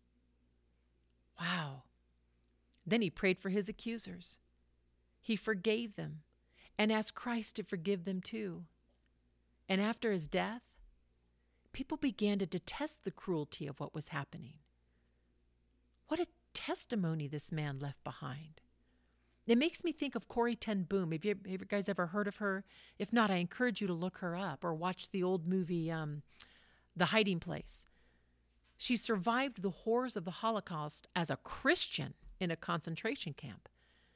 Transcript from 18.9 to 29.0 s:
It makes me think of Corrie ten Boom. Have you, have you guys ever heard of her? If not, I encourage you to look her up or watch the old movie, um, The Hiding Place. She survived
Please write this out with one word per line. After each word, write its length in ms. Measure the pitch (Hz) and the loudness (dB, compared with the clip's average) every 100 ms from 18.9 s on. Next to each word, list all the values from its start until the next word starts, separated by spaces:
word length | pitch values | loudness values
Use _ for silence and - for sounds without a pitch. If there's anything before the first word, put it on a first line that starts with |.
| _ _ _ _ _ - | _ _ _ _ _ 4
It 120 | 233 | 6
makes 260 | 320 - | 4 2
me 80 | 339 | -2
think 220 | - 277 | 0 -2
of 140 | 220 - | -4 -4
Corrie 280 | 247 233 226 | 2 2 2
ten 280 | - 202 | 0 0
Boom. 280 | 170 196 165 | 2 2 2
Have 120 | 160 | 0
you, 100 | 208 202 180 | 0 -2 -2
have 140 | 185 | -6
you 60 | 190 | -2
guys 220 | 202 202 | 0 0
ever 200 | 185 175 | 0 0
heard 200 | 208 202 | 0 -2
of 80 | - | 0
her? 280 | 202 190 - - - - | 0 0 -4 -18 -14 -6
If 140 | 208 | 0
not, 180 | 233 214 | 4 6
I 60 | 180 | 4
encourage 440 | 180 - 247 196 | 2 2 0 2
you 60 | 196 | 0
to 80 | |
look 240 | 170 185 - | 0 -2 -2
her 180 | 180 175 | -4 -2
up 280 | 196 139 | -4 -4
or 100 | 175 | -2
watch 360 | 160 175 185 - | -2 -2 -4 -4
the 120 | 190 | 0
old 240 | 180 190 160 | 2 2 2
movie, 440 | 190 170 175 160 | 2 2 0 0
um, 320 | 160 151 147 - - - - - - _ 170 | -2 -2 -6 -10 -14 -16 -16 -20 -20 _ 0
The 100 | 170 | 4
Hiding 340 | 220 202 175 | 6 6 2
Place. 460 | 170 151 - - - _ _ _ _ _ _ _ _ - | 0 -6 -6 -14 -16 _ _ _ _ _ _ _ _ -6
She 180 | - | 0
survived 640 | 247 | 2